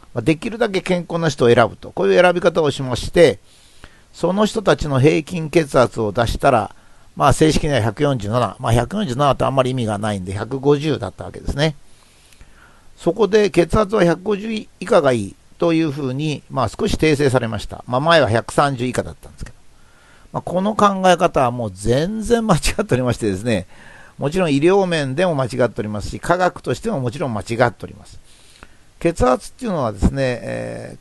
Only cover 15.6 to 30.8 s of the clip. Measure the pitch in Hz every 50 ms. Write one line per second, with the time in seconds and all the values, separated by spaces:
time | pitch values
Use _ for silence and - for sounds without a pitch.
15.6 | 175 170 165 160 165 156 135 151 143 127 127 139 156 156 143 - - - 135 135
16.6 | 120 107 - - 233 208 - - 160 156 147 127 147 131 123 127 120 113 110 101
17.6 | - - - - - - 123 131 151 165 170 160 127 104 113 113 107 - - 165
18.6 | 147 143 139 117 127 127 113 - 87 82 - - - - - - - - - -
19.6 | - - - - - - - - - - - - - - - - - - 175 180
20.6 | 190 214 214 - 208 202 196 190 185 185 175 160 180 170 - 151 131 117 123 123
21.6 | 117 104 92 95 101 110 120 139 165 196 220 220 208 208 240 233 220 214 175 139
22.6 | - - - - 208 - 127 123 127 123 113 - 117 104 92 92 110 123 110 90
23.6 | 90 - - - - - - - - - - - 131 147 160 185 180 156 139 139
24.6 | 151 175 196 202 190 180 170 156 143 131 131 156 185 180 156 135 131 120 131 123
25.6 | 123 110 - - 104 107 107 104 - - - - - - 175 180 180 175 - -
26.6 | - 143 127 - - 226 202 156 127 120 107 151 165 131 110 98 90 - 117 113
27.6 | 127 117 - - - - 98 104 - - - - - - - - - - - -
28.6 | - - - - - - _ - - - 170 - 247 254 254 - - - - -
29.6 | 247 220 180 156 127 110 104 98 - - 135 135 135 127 120 - 117 120 117 117
30.6 | 117 117 117 113